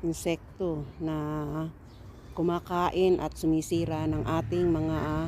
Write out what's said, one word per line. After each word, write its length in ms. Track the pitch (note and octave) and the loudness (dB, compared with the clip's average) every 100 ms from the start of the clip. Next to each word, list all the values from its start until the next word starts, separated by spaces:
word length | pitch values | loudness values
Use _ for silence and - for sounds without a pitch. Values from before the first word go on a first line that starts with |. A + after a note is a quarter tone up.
| E3+ | -2
insekto 800 | D#3+ F3 E3 - - F#3 D3+ C#3+ - | -2 0 -2 -4 -4 -2 -2 -6 -6
na 120 | D#3+ D#3 D3+ D3+ D3 D3+ D#3+ - - - - - - | -4 -2 -2 -2 -4 -4 -6 -8 -18 -18 -18 -18 -12
kumakain 880 | - E3+ E3+ - F3+ F3 F3 F#3 F3+ | -2 0 0 -2 0 2 4 4 4
at 160 | D#3 | 2
sumisira 720 | - D#3+ D#3+ D#3 E3 E3 D#3 D#3 | 0 2 2 2 0 0 0 0
ng 160 | D#3 | 0
ating 480 | D#3+ D#3+ D#3+ F3 F3 | 0 0 0 2 4
mga 280 | D#3+ D#3 D#3 D3+ D#3 | 4 2 0 0 0